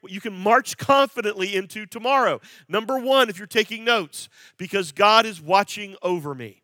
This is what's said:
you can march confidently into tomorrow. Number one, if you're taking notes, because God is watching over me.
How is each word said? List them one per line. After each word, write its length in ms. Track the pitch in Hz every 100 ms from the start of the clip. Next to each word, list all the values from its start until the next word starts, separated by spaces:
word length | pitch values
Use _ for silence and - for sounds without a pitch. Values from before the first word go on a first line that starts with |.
| 190
you 140 | 190
can 120 | 226
march 440 | 185 196 240 - -
confidently 760 | - 277 277 - 208 196 190 196
into 300 | 196 214 214
tomorrow. 520 | 233 233 269 220 131 - - _
Number 300 | 190 226 262
one, 300 | 247 269 247
if 100 | 175
you're 80 | 202
taking 360 | 226 214 220
notes, 460 | 226 226 160 - - _ - _
because 340 | 185 196 170
God 340 | 143 202 220 226
is 160 | 175
watching 540 | 151 190 202 208 202 196
over 320 | 180 175 147 131
me. 260 | 113 98